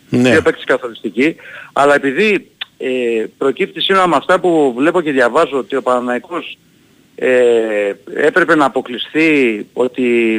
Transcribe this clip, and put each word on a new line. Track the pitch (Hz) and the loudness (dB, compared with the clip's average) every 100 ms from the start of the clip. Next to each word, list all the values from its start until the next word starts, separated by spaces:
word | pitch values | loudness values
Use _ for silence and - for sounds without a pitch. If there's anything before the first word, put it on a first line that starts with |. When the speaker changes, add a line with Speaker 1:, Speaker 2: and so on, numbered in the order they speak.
| _ | _
Speaker 1:
Ναι. | 123 123 | 0 2
Speaker 2:
δύο | 156 | 4
παίκτες | - - | 2 -2
καθοριστικοί. | - 131 120 107 113 107 151 - - - - | -4 -4 -4 -10 -8 -2 -2 -2 -16 -20 -8
Αλλά | - 143 | 0 2
επειδή, | 143 139 135 220 175 - _ - _ | 2 0 0 0 0 -4 _ -20 _
ε, | 131 127 120 113 - - | -6 -2 -2 -2 -4 -4
προκύπτει | 139 135 190 160 | -4 -2 -6 -4
σήμερα | - 190 185 | 0 2 2
με | 139 | 2
αυτά | - 185 | 2 0
που | 180 165 139 117 | 2 2 2 2
βλέπω | 151 180 | 0 0
και | 156 | 0
διαβάζω | 131 120 135 156 135 | 0 2 2 0 -2
ότι | 107 135 | -4 -4
ο | |
Παναθηναϊκός, | 127 123 123 123 - 170 - - _ _ _ _ _ | -2 -2 -2 -6 -6 -10 -10 -18 _ _ _ _ _
ε, | - 131 127 120 117 110 104 101 101 - | -4 0 4 4 2 0 -2 -4 -6 -10
έπρεπε | - 147 - 160 | -2 0 2 2
να | 160 | 2
αποκλειστεί, | 139 131 120 117 - 151 160 147 123 104 - | 2 -2 -6 -10 -6 0 2 2 0 -2 -8
ότι | - 123 - 123 117 113 | -4 -4 -2 0 0 0